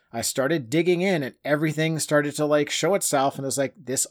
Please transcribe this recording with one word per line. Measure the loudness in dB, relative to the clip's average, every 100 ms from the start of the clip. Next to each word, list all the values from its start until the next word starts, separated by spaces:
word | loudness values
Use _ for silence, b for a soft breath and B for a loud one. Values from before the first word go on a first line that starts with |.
| b
I | -6
started | -4 -2 0 0 0
digging | 0 2 2
in, | 2 0
and | -2 -8
everything | -2 0 0 0 -2 -2
started | 2 2 2 -2
to, |
like, | 2 2 2
show | 0 0
itself. | 0 0 2 0 0
And |
it | -4
was | -2
like, | -2 -4
this | -6 -4 -4